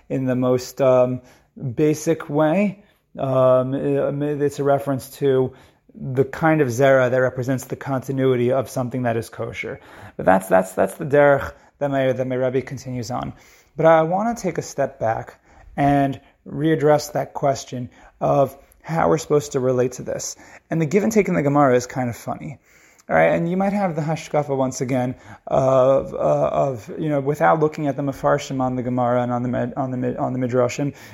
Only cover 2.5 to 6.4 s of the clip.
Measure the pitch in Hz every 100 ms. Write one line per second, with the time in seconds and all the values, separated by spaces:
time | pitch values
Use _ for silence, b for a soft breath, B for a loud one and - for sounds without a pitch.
2.5 | 180 208 - b b _ - 135 131 131
3.5 | 127 131 139 143 139 139 143 147 147 143
4.5 | 143 139 139 143 131 - - 143 131 131
5.5 | 131 b b _ - 143 131 135 -